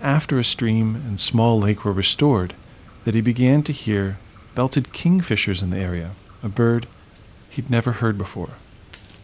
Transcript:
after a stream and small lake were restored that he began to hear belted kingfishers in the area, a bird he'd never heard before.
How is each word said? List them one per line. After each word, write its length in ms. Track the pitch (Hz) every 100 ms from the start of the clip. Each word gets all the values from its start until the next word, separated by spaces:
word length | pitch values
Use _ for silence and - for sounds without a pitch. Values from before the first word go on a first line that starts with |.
after 360 | 143 147 - 131
a 60 |
stream 520 | 117 - 113 110 110 113
and 220 | 131 98
small 400 | - 117 117 113
lake 260 | 101 101
were 80 | 104
restored 600 | 95 95 - 147 113 90 - - - - -
that 100 | -
he 60 | 110
began 420 | 113 120 127 147
to 100 | 147
hear 440 | 139 - 104 98 98 - - -
belted 320 | - 131 139 123
kingfishers 760 | - 170 185 165 107 - 90
in 80 | 92
the 80 | 92
area, 320 | 92 87 82 101 - -
a 60 | 110
bird 380 | 98 117 117 113 - - - - - -
he'd 200 | - 120
never 220 | 117 123
heard 260 | 107 113 104
before. 320 | 101 107 85 - - - - - - -